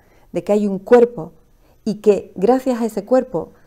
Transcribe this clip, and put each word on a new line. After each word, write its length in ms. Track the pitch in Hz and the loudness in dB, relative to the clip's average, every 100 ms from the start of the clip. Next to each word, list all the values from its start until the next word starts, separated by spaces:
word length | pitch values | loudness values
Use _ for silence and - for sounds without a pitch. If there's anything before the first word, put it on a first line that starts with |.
| _ _ _ | _ _ _
de 120 | 175 | -8
que 100 | 170 | -2
hay 140 | 208 208 | 0 0
un 120 | 190 | -4
cuerpo 540 | - 240 233 - 160 - _ _ _ _ - | 2 4 4 0 -14 -18 _ _ _ _ -8
y 100 | 208 | -2
que 360 | 214 196 - - | 0 0 -2 -4
gracias 460 | 202 262 262 240 | 0 0 -2 -4
a 40 | 226 | -6
ese 200 | 214 196 | -8 -2
cuerpo 480 | 254 254 165 - - | -2 -2 -6 -10 -14